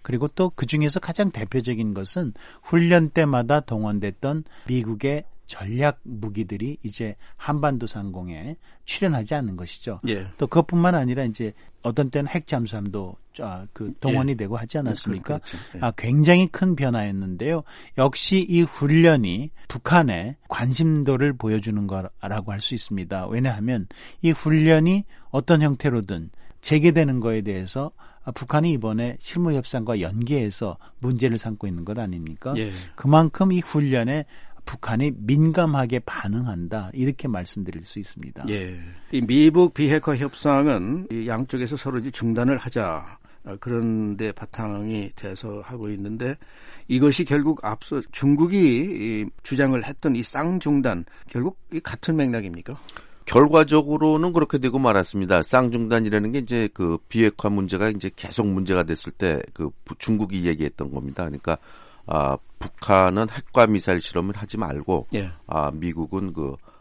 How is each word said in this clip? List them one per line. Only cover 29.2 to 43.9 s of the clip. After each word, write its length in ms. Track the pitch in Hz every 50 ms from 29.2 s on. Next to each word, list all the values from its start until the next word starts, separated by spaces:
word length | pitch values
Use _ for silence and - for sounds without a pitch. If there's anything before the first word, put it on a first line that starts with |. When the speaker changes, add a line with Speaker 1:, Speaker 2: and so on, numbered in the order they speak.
| - - - 170 175 170 151
Speaker 1:
협상과 460 | 135 123 - - 127 110 110 117 101
연계해서 800 | 87 82 95 110 120 135 147 139 117 104 98 - 117 98 76 - - - - -
문제를 380 | - 127 127 117 127 123 117
삼고 300 | 110 - 117 110 101 -
있는 160 | 101 90 85 85
것 160 | 90 107 117
아닙니까? 540 | 113 98 90 85 82 80 80 - - 127 135
Speaker 2:
예. 140 | 113 110 104 95 92 90 - -
Speaker 1:
그만큼 560 | - - 135 151 156 165 156 - - 196 190
이 80 | 185 180
훈련에 680 | 160 - - 151 147 139 131 123 117 123 139 156 147 - - - - - - - -
북한이 460 | - - - - 113 113 113 135 147 127
민감하게 800 | - 104 107 139 147 156 165 156 175 170 160 143 139 127 117 123 123
반응한다, 920 | - - - - - 101 104 117 123 120 98 85 87 87 110 110 98 92 101
이렇게 340 | 131 127 139 135 - -
말씀드릴 560 | 135 110 90 90 - - 107 95 90 85 85 85
수 160 | - - 107
있습니다. 460 | 98 - - - - 65 - - 67 -
Speaker 2:
예. 300 | 104 101 92 90 90 87 85 85 87 - - -
이 100 | - 131
미북 520 | 117 104 123 147 151 160 151 175 180 170 -
비핵화 420 | - 151 139 151 156 - - 143
협상은 920 | 123 143 139 - - - 151 139 139 143 151 131 98 90 104 143 175 - -
이 160 | 113 113 110
양쪽에서 500 | 120 113 113 131 127 - 127 123 117 147
서로 220 | 139 - 139 127 123
이제 120 | 113 135
중단을 460 | - - 120 117 113 117 120 185 139
하자, 600 | 127 - 123 - 123 107 90 80 76 - - - - - - - - -
아, 100 | - 98
그런 580 | 104 - 120 120 117 117 117